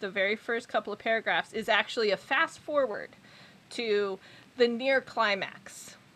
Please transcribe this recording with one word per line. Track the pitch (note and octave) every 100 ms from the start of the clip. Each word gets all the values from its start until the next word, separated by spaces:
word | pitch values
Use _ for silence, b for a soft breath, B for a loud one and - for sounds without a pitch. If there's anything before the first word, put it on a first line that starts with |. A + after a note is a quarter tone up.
the | G3+
very | G3 G3 G#3+
first | - A#3 A#3+
couple | A#3 A3+
of | G#3
paragraphs, | A#3 A3+ G#3 E3+ -
is | A3 A3
actually | G#3 A3 - G#3+
a | F#3
fast | - C#4 D#4+ -
forward | - D4 B3+ G3+ D2+ - b b b b -
to | - A3+ G#3 G3+ F#3+ b b b -
the | A#3+
near | A#3 C4 C4+
climax. | B3+ - G#3+ G3 D3 - - - - - -